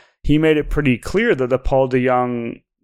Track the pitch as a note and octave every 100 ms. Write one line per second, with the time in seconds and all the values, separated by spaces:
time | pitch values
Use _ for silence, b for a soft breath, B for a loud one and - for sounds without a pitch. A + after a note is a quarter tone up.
0 | b b - D3+ D#3+ D3+ C#3+ - C#3+ A#2
1 | - F#3+ A#3+ D3 B2+ B2+ - C3+ C3+ B2+
2 | B2+ B2 B2 A#2+ A#2 - _ _